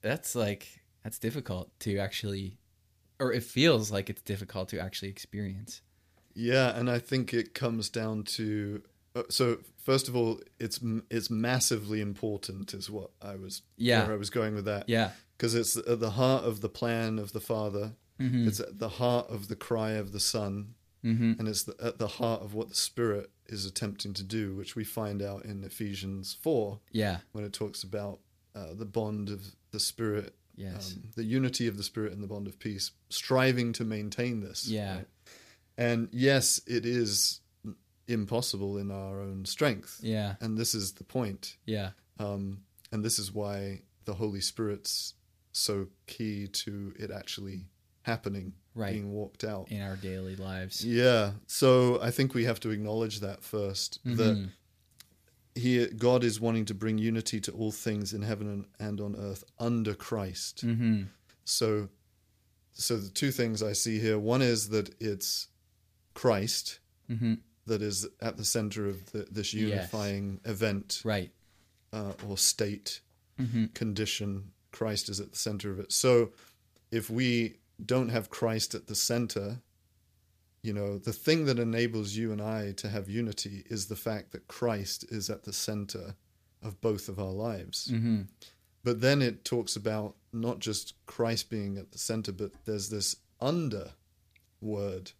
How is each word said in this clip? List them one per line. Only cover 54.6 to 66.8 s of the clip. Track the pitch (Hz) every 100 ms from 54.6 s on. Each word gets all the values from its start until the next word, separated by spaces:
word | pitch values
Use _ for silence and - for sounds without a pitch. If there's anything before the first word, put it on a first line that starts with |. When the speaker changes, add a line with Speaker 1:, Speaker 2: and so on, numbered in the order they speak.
| _ _ _ _ - _ _ _ _ -
Speaker 2:
he, | 120 123 120
God | 110 120 127
is | 123 107
wanting | 113 113 107
to |
bring | 101 110 110
unity | 110 113 110 107
to | 98
all | - 110
things | 104 - 107 98
in | 110
heaven | 104 104 104
and, | 101 95 _
and | 107 104
on | 104 104
earth | 101 95 - _
under | 117 117 107
Christ. | 101 - 113 95 90 - - 120
Speaker 1:
Mm-hmm. | 117 117 107 95 - _ _ -
Speaker 2:
So, | - 113 107 101 _ _ _ _ _ _ _ _
so | - - 117
the | 98
two | - 139
things | 127 117 107
I | 107
see | 101 117 107
here, | 110 107
one | 107 123
is | 127 113 104
that | 107 95 -
it's | 113 98 - - - _ _ _ _ _ _
Christ | - 131 151 113 - - -